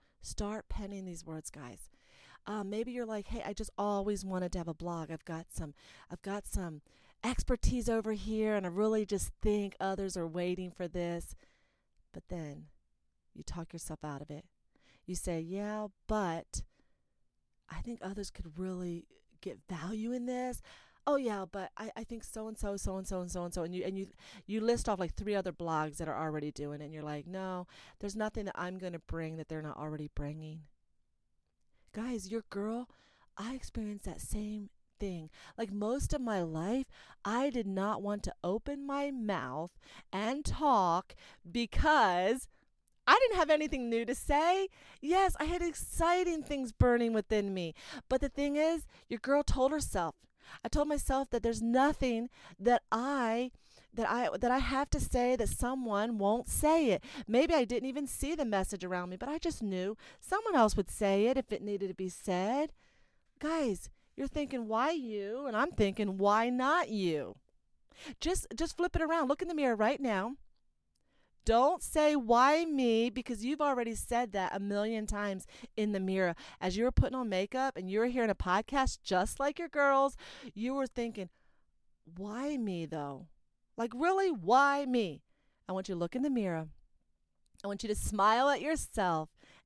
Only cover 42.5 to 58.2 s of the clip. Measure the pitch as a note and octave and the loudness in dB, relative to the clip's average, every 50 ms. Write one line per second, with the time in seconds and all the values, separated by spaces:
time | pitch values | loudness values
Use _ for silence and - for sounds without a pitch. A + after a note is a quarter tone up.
42.5 | _ _ _ _ _ _ _ _ _ _ _ - D4+ A#4 C5+ A#4 G#4+ F4+ D#4+ C#4+ | _ _ _ _ _ _ _ _ _ _ _ 6 8 8 8 6 4 4 4 6
43.5 | D#4 D4+ D4+ D4+ D#4 C4 B3 A#3 A#3 A3+ A#3 G#3 B3+ - - - D4 D4 D#4+ F4 | 4 4 4 0 -2 -2 -2 0 0 0 0 0 -2 -2 0 2 2 4 6 4
44.5 | F#4 F#4+ G4 F#4+ - - - - - - - C#4+ F4 F#4+ G4 F4+ - - D4+ D#4 | 4 4 2 -2 -4 -12 -20 -20 -18 -8 -2 2 4 4 4 4 2 0 0 -2
45.5 | F4 F4+ F4 E4+ D4+ - - - - - E4 E4+ F4 F#4 F#4 F4 E4 D#4 C#4 - | 0 0 -2 -2 -2 -4 -6 -4 0 2 4 4 4 4 2 2 0 -4 -4 -4
46.5 | D4 C#4 C4 A3+ - - B3+ B3 A#3+ A#3+ A#3 A#3 A3+ G#3+ G3+ - A3 G#3+ G3+ G3+ | -4 -4 -4 -6 -6 -2 2 2 4 4 2 2 0 0 0 2 0 0 0 0
47.5 | F#3+ F#3 F3 E3 D3+ - - - - C4+ - _ B3+ C4 C#4 C#4 - C#4 C#4+ C#4+ | -4 -4 -6 -6 -8 -12 -16 -14 -14 -14 -4 _ 0 0 0 -2 0 -2 -2 0
48.5 | C#4+ D4 D#4 D#4+ E4+ D#4+ - - - - _ _ A#3+ G#3+ - B3+ C#4 D4 C#4+ - | 2 2 2 2 2 0 -4 -10 -16 -20 _ _ -8 -6 0 2 2 2 4 4
49.5 | - C#4 B3+ C#4 D4+ D4+ - - - G3 E3+ D#3+ - _ _ _ _ _ _ - | 2 4 4 2 2 0 -2 -2 -2 -2 -2 -2 -6 _ _ _ _ _ _ -20
50.5 | - - - - - D4+ D4 D4+ D4 C#4+ - - C4+ C4+ C4+ - - A3+ G#3 A#3 | -18 -10 -6 -2 2 2 2 2 2 0 0 0 0 0 0 0 -2 0 0 0
51.5 | A#3 A3 A3+ A#3 A#3 C4 C4+ D4 D4+ - C#4+ B3+ A#3 A3+ A#3 B3 - - - - | 0 0 0 2 4 4 4 4 4 2 0 0 0 -2 -4 -6 -10 -16 -20 -20
52.5 | - - F#3+ A#3+ A#3+ - - _ A3 A3 B3 C#4 C#4+ C#4 A#3+ A3+ A3+ A#3+ B3+ B3+ | -16 0 4 4 4 4 2 _ -2 -2 0 0 0 0 0 0 0 0 -2 -4
53.5 | - - _ _ _ - - _ - G#3+ A3+ - A3+ A#3+ B3 F3+ - G3+ B3 A#3+ | -6 -14 _ _ _ -20 -20 _ -6 -2 0 0 2 2 0 0 0 0 2 2
54.5 | B3 C4+ C4 - C4+ C4+ C#4+ - - D4 - - - B3 B3 B3 B3+ A#3+ A3 - | 2 2 2 2 0 0 0 0 0 0 0 2 2 2 4 4 2 2 2 0
55.5 | - - - A#3+ C4 C4 B3 A3+ G#3 G3+ G#3+ A#3+ A#3 G#3 G3 G3+ G#3+ B3 - - | 0 0 0 -2 -2 -2 -2 0 0 0 0 0 0 2 2 4 2 2 0 0
56.5 | - - - D4+ D#4+ E4 D#4 A#3+ F#3+ - - - - C4+ G#3+ - G#3+ B3+ D4+ F4 | 0 4 6 6 6 6 6 4 4 2 0 -6 -12 -12 -4 2 4 4 6 6
57.5 | E4+ D4+ B3 G3 B3 A#3 B3+ C4 B3 D4 C#4+ B3+ - - | 4 4 4 2 0 -2 -2 -2 -4 -4 -4 -4 -4 -2